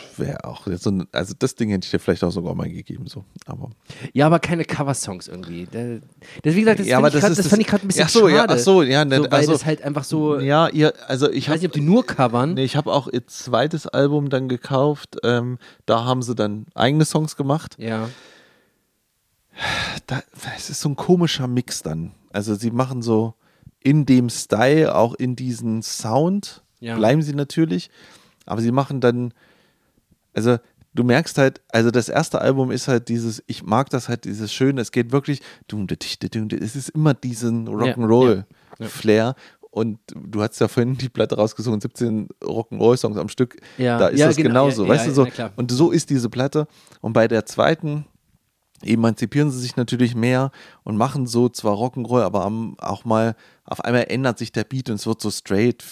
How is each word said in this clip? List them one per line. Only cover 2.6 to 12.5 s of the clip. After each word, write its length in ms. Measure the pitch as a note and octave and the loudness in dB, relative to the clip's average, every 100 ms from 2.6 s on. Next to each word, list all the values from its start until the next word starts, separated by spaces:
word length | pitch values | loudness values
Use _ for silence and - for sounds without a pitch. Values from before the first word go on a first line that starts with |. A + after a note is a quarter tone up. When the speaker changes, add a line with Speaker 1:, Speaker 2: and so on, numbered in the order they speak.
| - | -8
Speaker 1:
gegeben, 380 | F2 - - - | -10 -12 -14 -14
so, 160 | - G2 - | -16 -20 -20
aber 260 | - - A#2+ - - - - | -16 -14 -14 -18 -20 -16 -6
Speaker 2:
Ja, 140 | - D3+ | 2 4
aber 120 | E3 | 4
keine 260 | - E3+ | 0 -4
Coversongs 640 | - D#3+ C#3+ C3+ - F2+ - | -4 -4 -4 -4 -6 -12 -12
irgendwie. 400 | F2+ E2+ E2+ F2 | -14 -12 -12 -10
Da, 280 | A2+ A#2+ A2+ - _ - - | -10 -10 -10 -16 _ -20 -4
das, 100 | D3+ | 0
wie 60 | F3 | 2
gesagt, 180 | A3 G#3 | 4 2
das 80 | D#3 | 4
Speaker 1:
Ja, 120 | B2+ | 4
Speaker 2:
fand 80 | C#3+ | 6
Speaker 1:
aber 20 | |
Speaker 2:
ich 40 | |
Speaker 1:
das 60 | C#3+ | 6
Speaker 2:
grad, 80 | G3+ | 4
Speaker 1:
ist 60 | E3+ | 4
Speaker 2:
das 60 | E3+ | 4
Speaker 1:
das 40 | |
Speaker 2:
fand 100 | G#3 | 4
ich 40 | G#3+ | 2
grad 160 | G3+ | 0
ein 60 | G3 | 0
bisschen 160 | - | 0
Speaker 1:
Ach 40 | D#3 | 2
so, 200 | A#3 G3 | 6 6
ja, 80 | D3 | 6
Speaker 2:
schade. 120 | A3 | 4
Speaker 1:
ach 40 | B2+ | 4
so, 240 | D3+ F#3+ | 6 6
ja, 200 | C3 C#3 | 6 4
ne, 120 | D3 C3+ | 4 4
Speaker 2:
So, 60 | |
weil 80 | D3 | 4
Speaker 1:
also 200 | - D3+ | 4 4
Speaker 2:
das 140 | D3+ D#3 | 2 0
halt 160 | D#3 | -4
einfach 220 | C#3+ D3 | -4 -6
so, 340 | C3+ D#3 D3+ C#3 | -4 -2 0 0
Speaker 1:
Ja, 300 | C3+ D3+ D#3+ | 2 4 4
ihr, 240 | D#3 D3+ - - | 4 2 2 -4
also 200 | B2+ C#3 | 0 0
ich 100 | C3+ | 0
Speaker 2:
ich 100 | C3+ | -2
weiß 60 | D#3+ | -2
Speaker 1:
hab 60 | |
Speaker 2:
nicht, 60 | F3 | -2
ob 20 | |
die 80 | D3+ | 0
nur 260 | D3 A3+ - | 4 4 2
covern. 480 | - B2 A#2+ C#3+ | 0 2 2 0